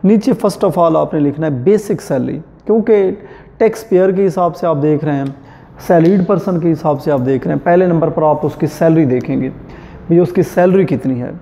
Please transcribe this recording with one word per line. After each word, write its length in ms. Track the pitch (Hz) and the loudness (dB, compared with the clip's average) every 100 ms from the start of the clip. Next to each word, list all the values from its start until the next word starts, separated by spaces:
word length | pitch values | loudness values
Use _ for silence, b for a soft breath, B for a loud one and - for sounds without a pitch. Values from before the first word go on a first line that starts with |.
नीचे 280 | 190 214 269 | 4 2 2
first 300 | 220 208 - | 0 -2 0
of 140 | 196 170 | -2 2
all 180 | 170 160 | 2 2
आपने 240 | 151 156 | 0 0
लिखना 260 | 143 143 160 | -2 -2 -4
है 160 | 131 | 0
basic 360 | 131 208 214 185 | 2 0 0 -8
salary, 380 | - 135 123 151 - - - | -4 -4 -4 -8 -12 -16 -2
क्योंकि 440 | 220 214 208 190 202 B B B - | 0 2 2 2 -4 B B B -2
tax 240 | 220 220 | 0 0
payer 280 | - 185 185 | -2 2 2
के 100 | 190 | 2
हिसाब 300 | 196 175 175 | 0 0 -2
से 140 | 170 175 | -2 -2
आप 100 | 151 | 0
देख 260 | 151 147 | 0 0
रहे 120 | 151 139 | -2 -4
हैं, 180 | 139 139 B B B - - | -6 -10 B B B -20 0
salaried 380 | 175 165 202 175 | 4 4 2 2
person 340 | 190 196 175 | 0 0 -2
के 80 | 170 | 0
हिसाब 300 | 156 156 147 | 0 -2 -2
से 120 | 156 | -2
आप 100 | 139 | -2
देख 240 | 127 135 175 | 0 -2 -2
रहे 80 | |
हैं, 80 | 147 | -2
पहले 220 | - 175 185 | 2 2 2
number 240 | 165 160 | 2 0
पर 140 | 165 | 0
आप 200 | 156 147 | 0 0
उसकी 220 | 151 - 151 | -2 -4 -6
salary 360 | - 165 160 143 | 0 2 4 2
देखेंगे, 420 | 127 123 131 131 | 0 -2 -4 -4
भाई 680 | - - - - - - 170 | -10 -20 -20 -20 -20 0 2
उसकी 240 | 175 185 | 2 0
salary 400 | 170 - 180 190 165 | -2 2 2 4 0
कितनी 320 | 135 135 127 | -2 -2 -4
है। 120 | 123 165 | -8 -12